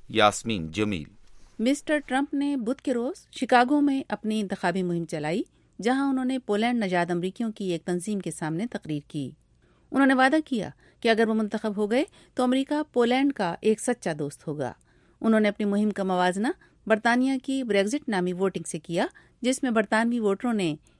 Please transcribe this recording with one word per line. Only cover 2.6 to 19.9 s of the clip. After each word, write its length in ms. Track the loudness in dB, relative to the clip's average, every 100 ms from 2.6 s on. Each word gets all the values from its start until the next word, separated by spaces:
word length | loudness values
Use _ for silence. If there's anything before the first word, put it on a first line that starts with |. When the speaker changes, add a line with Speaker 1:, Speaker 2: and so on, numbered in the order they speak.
| -2 -4
Speaker 2:
کے 100 | -2
روز 340 | -2 -4 -8 -12
شکاگو 500 | -6 4 4 6 4
میں 220 | 2 0 -4
اپنی 340 | -6 -4 -2
انتخابی 420 | -2 -2 -2 0
مہم 220 | -2 -2 -4
چلائی، 380 | -6 -4 -4 -6 _ _ -4
جہاں 280 | -2 0 0
انہوں 160 | 0 -2
نے 140 | -4
پولینڈ 440 | -2 0 0 0
نژاد 280 | 0 0 0
امریکیوں 400 | -2 -4 -4 -6
کی 140 | -4 -4
ایک 200 | -4 -2
تنظیم 340 | -4 -2 -4
کے 120 | -4
سامنے 360 | -6 -4 -4 -4
تقریر 420 | -8 -6 -8 -6
کی۔ 220 | -8 -8 -12 _ _ _ _ -4
انہوں 160 | 2 4
نے 60 |
وعدہ 220 | 4 4 2 0
کیا 240 | -4 -6 -12 _ -2
کہ 100 | 2
اگر 180 | 4 2
وہ 60 |
منتخب 440 | 2 -2 -2 -4 -2
ہو 140 | 0
گئے 120 | 0 -2 _ _
تو 100 | -2
امریکہ 500 | 0 2 0 -2 -2
پولینڈ 400 | 2 2 2 0
کا 220 | 0 -4 0
ایک 200 | 0 0
سچا 300 | 0 -2 -2 -4
دوست 280 | -6 -8 -8
ہوگا۔ 260 | -6 -6 -8 _ _ _ -4
انہوں 180 | 2 4
نے 100 | 2
اپنی 160 | 0 0
مہم 260 | 0 0
کا 120 | -2
موازنہ 440 | 0 2 2 2 -2 -4 _ _ 0
برطانیہ 440 | 2 2 2 2 -2
کی 200 | -2 -4
بریگزٹ 460 | 0 2 2 -2 -2
نامی 240 | 0 0
ووٹنگ 300 | 0 -2 -2
سے 160 | -8 -10
کیا، 260 | -4 -2 -2 -6 _ -4
جس 220 | -2 0
میں 80 | 0
برطانوی 480 | 2 2